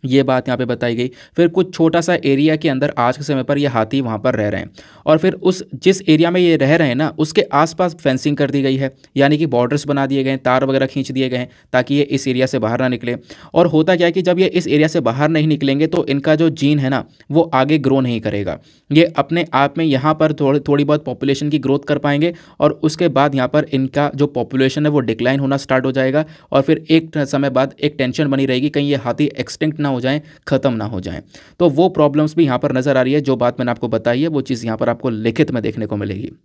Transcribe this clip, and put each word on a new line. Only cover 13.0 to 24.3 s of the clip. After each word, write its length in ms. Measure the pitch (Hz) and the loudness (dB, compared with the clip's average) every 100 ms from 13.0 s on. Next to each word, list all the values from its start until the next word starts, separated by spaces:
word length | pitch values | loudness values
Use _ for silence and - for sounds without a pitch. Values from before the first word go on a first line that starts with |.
| 120 120 - - - | -4 -8 -10 -20 -2
और 140 | 160 175 | 2 4
होता 280 | 156 160 180 | 4 2 2
क्या 100 | 175 | 2
है 60 | |
कि 100 | 175 | 0
जब 180 | 185 175 | 0 2
ये 80 | 190 | 2
इस 200 | 180 180 | 0 0
एरिया 200 | 147 156 | 2 2
से 120 | 170 | 0
बाहर 300 | 123 131 151 | -2 0 0
नहीं 180 | 160 156 | 2 0
निकलेंगे 400 | 151 139 139 156 | 0 0 0 0
तो 180 | 170 - | 0 -2
इनका 300 | 139 147 156 | -2 0 2
जो 140 | 165 | 2
जीन 300 | 160 143 147 | 2 0 2
है 100 | 131 | 0
ना 160 | 131 - _ _ | -4 -6 _ _
वो 100 | 147 | 0
आगे 360 | 165 139 135 156 | 2 2 2 2
ग्रो 240 | 131 135 | 2 2
नहीं 200 | 127 117 | 0 -2
करेगा, 380 | 110 107 92 78 - _ _ | -4 -4 -6 -8 -14 _ _
ये 220 | 147 170 160 | 2 2 0
अपने 280 | 147 170 170 | -2 -2 -2
आप 240 | 131 139 143 | 0 0 0
में 80 | 160 | 0
यहाँ 280 | 131 147 | 2 0
पर 200 | 156 156 | 2 0
थोड़ी, 260 | 151 143 143 | 2 0 0
थोड़ी 240 | 143 143 | 0 0
बहुत 220 | 143 151 147 | 2 0 -2
पॉपुलेशन 440 | 127 135 135 147 | -4 -2 -2 0
की 100 | 147 | 0
ग्रोथ 200 | 131 139 | 0 -2
कर 180 | - 143 | 0 -2
पाएंगे, 360 | 143 143 165 170 - _ | 0 0 0 -2 -18 _
और 120 | 147 - | 0 2
उसके 240 | 160 151 175 | -2 0 0
बाद 280 | 131 143 139 | 2 2 0
यहाँ 120 | 127 | 0
पर 160 | 151 | 0
इनका 480 | - 135 131 143 143 139 | 0 -2 -2 0 -2 0
जो 120 | |
पॉपुलेशन 580 | 143 | -2